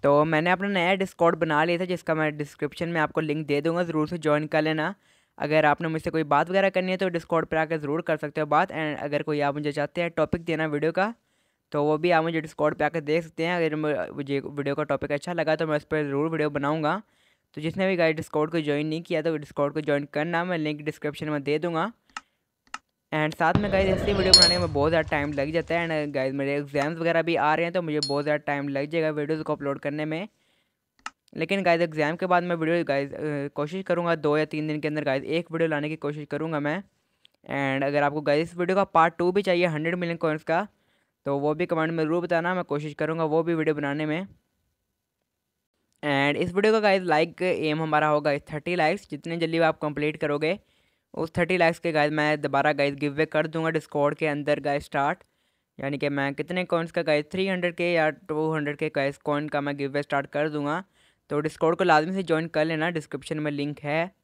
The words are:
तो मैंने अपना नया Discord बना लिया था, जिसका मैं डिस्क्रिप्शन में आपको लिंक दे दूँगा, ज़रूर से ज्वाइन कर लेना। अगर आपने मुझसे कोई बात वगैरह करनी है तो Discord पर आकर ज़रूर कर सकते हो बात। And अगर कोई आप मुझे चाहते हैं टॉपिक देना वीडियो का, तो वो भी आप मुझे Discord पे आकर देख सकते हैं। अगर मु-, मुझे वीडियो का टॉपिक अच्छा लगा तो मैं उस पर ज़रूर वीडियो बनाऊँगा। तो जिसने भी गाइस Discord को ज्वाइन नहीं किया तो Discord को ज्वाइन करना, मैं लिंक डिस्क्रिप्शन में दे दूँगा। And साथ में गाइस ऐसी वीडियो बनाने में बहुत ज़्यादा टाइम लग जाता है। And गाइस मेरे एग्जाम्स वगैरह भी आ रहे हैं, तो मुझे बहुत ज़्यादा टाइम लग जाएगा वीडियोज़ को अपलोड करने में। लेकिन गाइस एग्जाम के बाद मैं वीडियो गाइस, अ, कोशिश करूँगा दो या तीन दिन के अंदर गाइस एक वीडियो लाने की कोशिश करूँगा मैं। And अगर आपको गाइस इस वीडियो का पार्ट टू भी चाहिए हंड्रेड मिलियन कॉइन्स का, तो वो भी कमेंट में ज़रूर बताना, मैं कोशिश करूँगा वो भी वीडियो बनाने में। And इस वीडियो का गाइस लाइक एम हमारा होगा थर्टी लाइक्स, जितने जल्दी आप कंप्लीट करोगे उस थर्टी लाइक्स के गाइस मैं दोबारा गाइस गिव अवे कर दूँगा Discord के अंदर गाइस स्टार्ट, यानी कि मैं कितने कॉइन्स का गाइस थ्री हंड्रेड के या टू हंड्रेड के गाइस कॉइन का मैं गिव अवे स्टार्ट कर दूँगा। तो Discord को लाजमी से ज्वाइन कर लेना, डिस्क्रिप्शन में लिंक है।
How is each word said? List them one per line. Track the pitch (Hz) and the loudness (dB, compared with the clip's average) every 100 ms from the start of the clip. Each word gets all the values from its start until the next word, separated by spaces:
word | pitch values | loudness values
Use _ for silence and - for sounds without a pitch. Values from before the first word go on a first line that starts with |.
तो | 143 143 156 | 6 6 6
मैंने | 156 170 | 2 2
अपना | 180 202 | 2 0
नया | 196 170 190 | 0 2 0
Discord | 190 - 170 170 | -2 2 2 4
बना | 160 151 | 2 2
लिया | 165 170 | 2 2
था, | 180 | -2
जिसका | 175 - 156 | -4 -2 0
मैं | 156 147 | 0 -2
डिस्क्रिप्शन | 147 - 147 - 170 | -8 -6 -6 -4 -4
में | 170 | 0
आपको | 151 - | 0 0
लिंक | 160 147 147 | -2 -2 0
दे | 143 | 0
दूँगा, | 156 165 | 0 0
ज़रूर | 175 156 151 | 0 0 -2
से | 175 | -2
ज्वाइन | 156 147 151 | 0 0 2
कर | 156 | 0
लेना। | 156 156 156 196 _ _ _ - | 0 0 -2 -4 _ _ _ -8
अगर | 147 156 151 | 0 4 4
आपने | 147 165 | 4 0
मुझसे | 160 170 | -4 -2
कोई | 160 | -2
बात | 151 143 165 | 2 2 4
वगैरह | 190 196 | 2 2
करनी | 190 185 | 2 -2
है | 185 | 0
तो | 190 | 0
Discord | 170 - 165 160 | -2 0 0 0
पर | 160 | 0
आकर | 160 160 | 0 -2
ज़रूर | 147 151 | -2 -4
कर | 175 156 | 0 -2
सकते | 147 143 | -2 -4
हो | 151 | 2
बात। | 147 190 | 2 2
And | 151 156 147 | -2 -4 -4
अगर | 147 147 | -2 -4
कोई | 147 147 | -2 0
आप | 143 | 0
मुझे | 143 147 | 0 -4
चाहते | 147 147 - | -2 -4 -2
हैं | 170 | -4
टॉपिक | 160 156 180 170 | 0 0 0 -2
देना | 156 160 | -2 0
वीडियो | 147 156 | 0 0
का, | 165 202 233 _ _ _ _ _ | 0 -2 -2 _ _ _ _ _
तो | 151 | 0
वो | 147 151 | 2 2
भी | 175 | 4
आप | 170 | 4
मुझे | 160 165 | 4 -2
Discord | 156 - 151 156 | -4 0 0 2
पे | 147 | 0
आकर | 165 | 0
देख | 147 156 | 0 -2
सकते | 160 - 165 | -2 -4 -2
हैं। | 180 | 0
अगर | 160 151 | 0 0
मु-, | 156 139 87 - | -2 -2 -4 -6
मुझे | 139 139 | -4 -4
वीडियो | - 143 143 143 | -4 -6 -4 -2
का | |
टॉपिक | 147 139 143 | 0 -2 -2
अच्छा | 147 - | -4 -4
लगा | 175 156 156 | -4 0 0
तो | 160 | 2
मैं | 151 | -2
उस | - | 0
पर | 156 | -2
ज़रूर | 147 139 156 | 0 0 0
वीडियो | 160 151 | 0 0
बनाऊँगा। | 147 143 156 151 180 - _ _ _ _ - | 0 -2 0 0 -2 -4 _ _ _ _ -8
तो | |
जिसने | 151 175 190 | -6 -2 0
भी | 185 | 4
गाइस | 165 156 | 2 2
Discord | - 151 151 | -2 0 0
को | 165 | 0
ज्वाइन | 147 147 151 | 0 0 0
नहीं | 156 | -4
किया | 165 165 | -2 -2
तो | 156 156 | 0 -2
Discord | 147 - 143 | -6 -2 0
को | 147 | 0
ज्वाइन | 151 143 147 | 0 0 0
करना, | 151 156 170 180 | -4 -2 -2 -2
मैं | 175 | -2
लिंक | 151 151 | -2 -4
डिस्क्रिप्शन | 151 151 151 147 156 | -6 -6 -6 -6 -4
में | 151 | -4
दे | 139 151 | 0 -2
दूँगा। | 175 165 185 - _ - _ _ _ _ _ - _ _ _ | 0 -2 -2 -6 _ -18 _ _ _ _ _ -18 _ _ _
And | 156 151 156 | -2 -2 2
साथ | 165 | 2
में | 185 208 | 4 2
गाइस | 190 190 | 2 2
ऐसी | 190 - | 2 0
वीडियो | 202 190 | 2 2
बनाने | 185 - 180 | 4 4 4
में | 175 | 0
बहुत | 143 147 | 0 2
ज़्यादा | 165 156 | 2 2
टाइम | 156 143 | 0 -2
लग | 143 143 | -2 -2
जाता | 160 160 165 | -2 -2 -2
है। | 170 | 0
And | 156 147 | -2 -2
गाइस | 139 131 | -2 -2
मेरे | 139 139 143 | -2 -2 -2
एग्जाम्स | 147 143 143 165 | -2 -2 -2 -2
वगैरह | 165 165 | 0 2
भी | 165 165 | 2 2
आ | 143 156 | 2 2
रहे | 170 | 0
हैं, | |
तो | 175 | -2
मुझे | 170 151 | -2 -2
बहुत | 147 139 | 0 -2
ज़्यादा | 147 151 147 | 0 -2 -2
टाइम | 143 143 | -4 -2
लग | 139 147 | -4 -2
जाएगा | 165 156 | 0 0
वीडियोज़ | 151 147 156 | -2 -4 -4
को | 156 | -2
अपलोड | 151 139 139 | -4 -2 -4
करने | 147 147 156 | -4 -4 -4
में। | 156 208 _ _ _ _ _ _ _ - _ _ - | -4 -8 _ _ _ _ _ _ _ -18 _ _ -8
लेकिन | 165 196 | -2 0
गाइस | 180 170 | 2 4
एग्जाम | 170 156 147 170 | 2 0 0 0
के | 185 | 2
बाद | 180 | 2
मैं | 175 170 | 2 -2
वीडियो | 160 170 | 0 0
गाइस, | 165 139 139 | 2 0 -2
अ, | 139 151 147 143 - | -6 -4 -4 -6 -4
कोशिश | 151 185 190 | -6 -6 -2
करूँगा | 170 170 170 | -2 0 0
दो | 147 151 | 2 2
या | 156 | 0
तीन | 156 151 | -2 -4
दिन | 151 | -2
के | 151 | -2
अंदर | 151 | -2
गाइस | 147 135 | -2 -2
एक | - 156 170 | 0 -4 -2
वीडियो | 165 165 | 0 0
लाने | 151 151 | 0 -4
की | 156 | -6
कोशिश | 147 147 147 | -6 -8 -8
करूँगा | 147 160 156 | -6 -4 -2
मैं। | 147 165 | -2 -4
And | 196 _ _ _ _ _ - 135 139 135 139 | -6 _ _ _ _ _ -8 -4 -2 0 0
अगर | 143 | 2
आपको | 143 147 | 2 0
गाइस | 147 147 170 | 0 0 0
इस | 170 | -4
वीडियो | 175 190 | 0 0
का | |
पार्ट | 196 175 165 170 | 2 4 4 4
टू | 175 | 2
भी | 185 | 2
चाहिए | 196 175 175 | 2 2 2
हंड्रेड | 151 160 180 | 2 -2 -2
मिलियन | 175 170 | -4 -2
कॉइन्स | 160 151 | 0 -2
का, | - 165 208 _ _ _ _ _ - | 0 -2 -2 _ _ _ _ _ -4
तो | 139 | 0
वो | 143 | 0
भी | 156 175 | 0 0
कमेंट | 165 160 | 0 0
में | 165 | 0
ज़रूर | 156 170 | 0 0
बताना, | 170 170 170 185 | 0 0 0 -2
मैं | |
कोशिश | 170 147 151 | -2 -4 -4
करूँगा | 147 151 165 | -4 -4 0
वो | 160 156 | 0 2
भी | 165 | 2
वीडियो | 165 156 151 | 0 0 0
बनाने | 143 143 156 | -2 -2 -2
में। | 156 196 - _ _ _ _ _ _ _ _ _ _ _ _ _ _ _ _ | -4 -6 -14 _ _ _ _ _ _ _ _ _ _ _ _ _ _ _ _
And | 147 139 143 147 | -2 2 2 2
इस | 180 | 0
वीडियो | 180 208 | 2 4
का | 220 | 4
गाइस | 208 196 | 4 2
लाइक | 180 156 165 - | 2 2 2 0
एम | 180 170 156 151 | -2 0 0 0
हमारा | 160 151 151 | 2 2 4
होगा | 151 151 143 - | 2 2 -2 -4
थर्टी | 151 143 175 | -8 -4 0
लाइक्स, | 156 196 - | 2 0 -6
जितने | 147 165 170 | -12 -8 -4
जल्दी | 165 165 | -2 2
आप | 165 160 | 2 2
कंप्लीट | 151 147 147 156 | -4 -2 -4 -2
करोगे | 156 147 156 196 _ _ _ _ _ | -2 -2 -2 -4 _ _ _ _ _
उस | - 160 - | -8 -6 -2
थर्टी | 170 180 | 0 4
लाइक्स | 165 170 | 2 2
के | 170 | -2
गाइस | 156 151 | 2 2
मैं | 151 151 151 | 2 2 2
दोबारा | 143 139 143 | 0 2 2
गाइस | 143 143 139 | 2 0 0
गिव | 147 | -4
अवे | 143 156 | -2 -2
कर | 156 160 | 0 -2
दूँगा | 160 160 | -2 -2
Discord | 160 147 147 143 156 | -2 -4 0 0 0
के | 156 | -2
अंदर | 147 143 147 | -2 0 -2
गाइस | 147 143 - | 0 -2 -2
स्टार्ट, | 147 139 175 _ _ _ _ _ - | -2 0 -2 _ _ _ _ _ -10
यानी | 135 139 | -6 -2
कि | 147 | -2
मैं | 143 139 | -2 -2
कितने | 139 147 180 180 | -4 -6 -4 -2
कॉइन्स | 170 165 | -2 -2
का | 175 | -4
गाइस | 165 151 151 | 0 0 0
थ्री | 185 196 | -4 -2
हंड्रेड | 185 180 170 | -2 -4 -2
के | 175 | 0
या | 175 156 | 2 2
टू | 143 - 151 156 | 0 -6 -2 -2
हंड्रेड | 160 147 143 | -2 -4 -4
के | 156 147 | -4 -2
गाइस | 139 143 - | -2 -2 -2
कॉइन | 147 147 | -2 -2
का | 147 | -4
मैं | 143 143 | -4 -4
गिव | 139 | -4
अवे | 143 | -4
स्टार्ट | 143 143 139 | -2 -2 -2
कर | 143 156 | -2 -2
दूँगा। | 151 143 160 190 _ _ _ _ | -2 -2 -4 -6 _ _ _ _
तो | 147 | -2
Discord | 151 - 160 170 | -2 0 0 2
को | |
लाजमी | 180 156 160 | 6 6 6
से | 190 | -2
ज्वाइन | 175 160 165 | 0 0 0
कर | 156 156 | 0 0
लेना, | 160 160 | 0 -2
डिस्क्रिप्शन | 165 147 139 - 156 | -2 -6 -10 -6 -4
में | 151 | -4
लिंक | 143 143 147 | -4 -6 -6
है। | 147 151 175 _ | -4 -2 -2 _